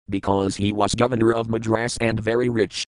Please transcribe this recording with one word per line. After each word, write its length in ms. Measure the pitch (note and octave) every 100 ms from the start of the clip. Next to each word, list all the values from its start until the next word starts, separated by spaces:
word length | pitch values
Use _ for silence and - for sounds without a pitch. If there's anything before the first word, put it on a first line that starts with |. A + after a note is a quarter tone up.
| -
because 460 | G2 - G2 F#2+ F2+
he 180 | G2+
was 200 | G#2 G2
governor 380 | - A#2+ B2 A2+
of 160 | A#2 A2+
Madras 480 | A2+ A2+ A2 A#2 -
and 180 | A#2 A2+
very 300 | A2 A#2 B2
rich. 340 | A#2 G2 - -